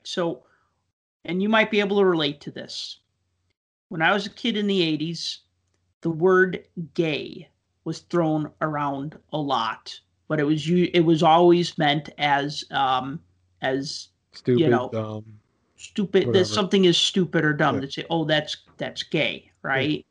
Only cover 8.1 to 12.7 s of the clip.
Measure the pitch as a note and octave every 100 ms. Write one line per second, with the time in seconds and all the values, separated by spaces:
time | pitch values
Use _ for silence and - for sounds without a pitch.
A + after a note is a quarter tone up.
8.1 | F3 D#3+ D#3 D3 - D#3 D3 C#3+ C#3 D3
9.1 | - _ D#3 C#3 B2+ A2 - - - _
10.1 | _ - D3+ D3 D#3 D#3 F3+ F3 F3 E3
11.1 | D#3+ D#3+ E3 F3 F3 E3 - D3+ D3+ D3+
12.1 | - D3 C#3 C#3+ D3 -